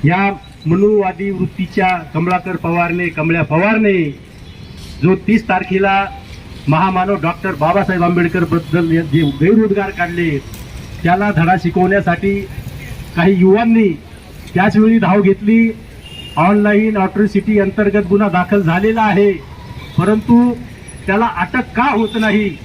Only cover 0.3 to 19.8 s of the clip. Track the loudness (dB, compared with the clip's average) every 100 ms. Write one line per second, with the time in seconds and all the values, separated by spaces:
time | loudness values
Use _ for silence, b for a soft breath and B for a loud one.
0.3 | -2 -12 -10 -2 2 4 4 0 -4 -6
1.3 | -4 -6 -4 -4 0 0 -2 -4 -4 0
2.3 | -2 -2 -6 -2 -2 -2 -2 -4 -4 -2
3.3 | 0 0 0 2 2 2 2 -2 -6 -18
4.3 | -20 -20 -20 -18 -18 -18 -2 0 2 2
5.3 | 0 0 -4 -2 0 2 0 -2 -8 -16
6.3 | -18 -18 -10 -2 2 2 0 0 0 -2
7.3 | -4 -6 -2 0 0 0 0 2 2 0
8.3 | 0 0 -2 0 -2 2 0 0 0 0
9.3 | 0 2 4 2 0 -4 -4 -4 -2 -2
10.3 | -4 -8 -16 -16 -16 -14 -6 0 0 2
11.3 | 2 2 2 0 0 2 2 0 -2 -2
12.3 | -2 -6 -12 -12 -14 -14 -14 -8 0 2
13.3 | 4 6 4 4 4 2 0 -10 -20 -20
14.3 | -20 -6 0 2 4 4 4 4 4 4
15.3 | 2 4 4 2 -2 -16 -20 -20 -18 -10
16.3 | 0 2 4 4 2 2 0 -2 0 0
17.3 | 0 0 2 0 0 2 2 2 2 2
18.3 | 0 0 0 2 0 0 2 2 4 2
19.3 | 0 -8 -18 -16 -16